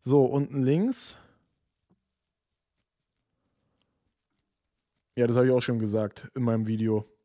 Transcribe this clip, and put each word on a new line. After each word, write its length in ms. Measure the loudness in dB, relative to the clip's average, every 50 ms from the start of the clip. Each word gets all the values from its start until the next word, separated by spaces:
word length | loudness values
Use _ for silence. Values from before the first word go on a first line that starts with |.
So, 240 | _ 2 4 4 4
unten 380 | 4 0 -2 -4 -4 -4 -2 0
links. 560 | 0 0 0 0 -2 -4 -6 -10 -16 -18 -20 -20 _ _ _ _ _ _ _ _ _ _ _ _ _ _ _ _ _ _ _ _ _ _ _ _ _ _ _ _ _ _ _ _ _ _ _ _ _ _ _ _ _ _ _ _ _ _ _ _ _ _ _ _ _ _ _ _ _ _ _ _ _ _ _ _ _ _ _ _ _ _ _ _ _ _ _ _ _ _ 0
Ja, 80 | 0
das 100 | 2 4
habe 100 | 4 4 4
ich 40 | 4
auch 80 | 2
schon 180 | 2 0 -2 -2
gesagt 520 | -2 -2 0 -2 -2 -2 -6 -10 -20 -14 _
in 100 | -4 -2
meinem 220 | 0 0 0 -2
Video. 380 | -2 -2 -2 0 0 0 -2 -4 _ _ _